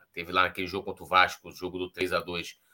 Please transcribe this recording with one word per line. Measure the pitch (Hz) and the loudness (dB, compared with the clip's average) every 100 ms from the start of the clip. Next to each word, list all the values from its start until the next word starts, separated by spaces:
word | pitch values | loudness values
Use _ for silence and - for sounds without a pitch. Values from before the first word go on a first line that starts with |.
| _ | _
teve | - 85 | -12 -2
lá | 92 | 2
naquele | 90 92 87 | 2 0 -4
jogo | 95 | -4
contra | 92 92 | -6 -10
o | 82 | 2
Vasco, | 92 90 - 87 | 4 4 2 -14
o | |
jogo | 76 90 90 | -10 -8 -6
do | 90 | -8
três | - 90 | -4 0
a | 87 | 0
dois, | 82 87 82 - _ | -2 -6 -6 -12 _